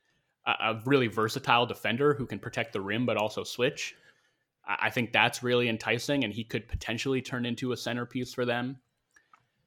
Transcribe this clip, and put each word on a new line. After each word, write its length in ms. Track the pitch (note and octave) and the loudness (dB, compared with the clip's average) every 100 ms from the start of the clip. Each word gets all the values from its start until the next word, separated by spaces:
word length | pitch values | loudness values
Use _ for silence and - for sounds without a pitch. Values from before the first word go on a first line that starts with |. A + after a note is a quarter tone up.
| _ _ _ _ A#2 | _ _ _ _ -2
a, 60 | |
a 300 | - A2 A2+ A#2+ | 0 0 0 4
really 220 | C#3 A#2 | 4 4
versatile 580 | G2 A2 C3 B2+ A#2+ A#2+ | 2 0 0 4 4 4
defender 480 | - G#2 A#2 D3 | 0 -2 2 4
who 120 | C#3 A#2+ | 2 -2
can 140 | G2 | -6
protect 340 | A2+ - A2+ | -6 -4 -2
the 80 | G#2 | -4
rim 240 | G2 A2 A#2+ | -2 0 2
but 120 | G#2 | 2
also 260 | G#2+ - | 0 -2
switch, 500 | - - B2+ D3 - - - _ _ _ _ _ - | -6 0 0 0 -10 -12 -20 _ _ _ _ _ -6
I, 220 | G2+ A2 | -2 0
I 20 | |
think 220 | B2+ A2+ | 0 0
that's 320 | G#2+ A#2 - | 4 2 2
really 240 | B2 B2 A#2+ | 2 2 2
enticing, 540 | A2 A2+ A#2 - C#3+ | 0 0 -2 0 0
and 100 | A2 | 0
he 100 | G#2 | -4
could 240 | A2 A#2 - | -4 -6 -6
potentially 540 | - - A2+ C3+ C3 | -8 -4 -4 0 -2
turn 240 | B2 B2+ A#2+ | -2 -4 -2
into 260 | A#2+ B2+ | -2 -2
a 60 | A#2 | -2
centerpiece 560 | A#2+ B2 A#2+ B2+ B2 | -4 -4 -4 -6 -6
for 120 | - B2 | -2 0
them. 320 | A#2+ B2 C3+ _ _ _ _ _ - _ _ | 0 -2 -8 _ _ _ _ _ -20 _ _